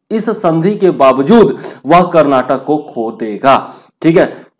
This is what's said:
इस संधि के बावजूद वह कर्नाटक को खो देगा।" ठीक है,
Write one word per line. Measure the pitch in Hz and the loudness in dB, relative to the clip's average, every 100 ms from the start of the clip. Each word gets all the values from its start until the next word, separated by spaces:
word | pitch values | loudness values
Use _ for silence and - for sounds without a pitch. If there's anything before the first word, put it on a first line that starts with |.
| - | -8
इस | 220 233 | -6 -4
संधि | 214 175 160 185 202 | -4 -2 0 -2 0
के | 185 | -2
बावजूद | 131 135 127 139 233 190 - - - 135 | 2 2 2 2 4 4 0 -12 -14 0
वह | 175 | 2
कर्नाटक | 180 165 143 131 123 131 | 4 2 2 0 0 -4
को | 131 151 | -2 -6
खो | 147 120 113 | -6 -8 -8
देगा।" | 110 110 101 135 123 - - _ _ | -8 -10 -2 0 0 -2 -20 _ _
ठीक | 160 170 | 0 0
है, | 139 - - | 0 -6 -20